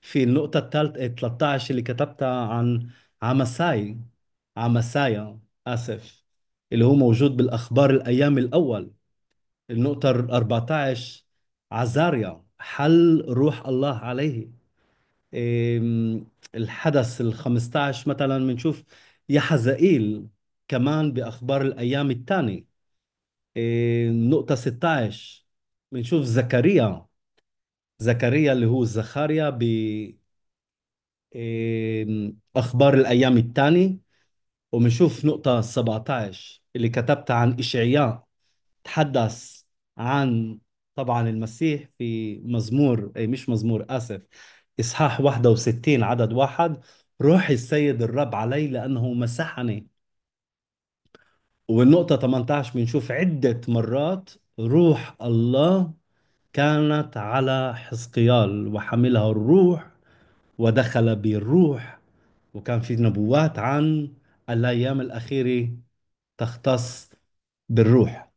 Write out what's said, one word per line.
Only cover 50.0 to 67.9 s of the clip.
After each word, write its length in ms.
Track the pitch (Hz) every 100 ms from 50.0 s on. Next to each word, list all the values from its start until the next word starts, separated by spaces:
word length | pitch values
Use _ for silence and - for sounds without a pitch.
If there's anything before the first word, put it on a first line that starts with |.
| _ _ _ _ _ _ _ _ _ _ _ _ _ _ _ _ _
والنقطة 460 | 113 123 165 170 135
تمنتاش 560 | 127 127 120 147 131
بنشوف 400 | 127 117 147 120
عدة 500 | 131 180 156 139 127 117
مرات 640 | 117 110 127 151 190 - - _ -
روح 560 | 113 147 175 127 - -
الله 720 | 120 117 117 131 156 190 175 160 _ _ _ _ _ -
كانت 600 | 143 151 151 151 143 120
على 580 | 104 127 131 131 131 120
حزقيال 1000 | - 120 - - 117 123 104 104 104 104
وحملها 560 | - 117 127 120 107
الروح 600 | 107 110 175 185 165 - _ _ _ _ _ _ -
ودخل 580 | 117 110 120 120 113 107
بالروح، 840 | 104 107 104 160 170 127 - - _ _ _ _ _
وكان 280 | 104 98 120
في 140 | 117 117
نبوات 640 | 117 101 104 139 156 160
عن 540 | 113 143 156 156 143 - _ _ -
الأيام 520 | 117 123 120 123 135
الأخيرة 680 | 127 113 117 139 127 123 120 120 _ _ _ _ _ _
تختص 720 | 117 - 139 127 123 - - _ _ _ _ _ _
بالروح. 640 | 117 110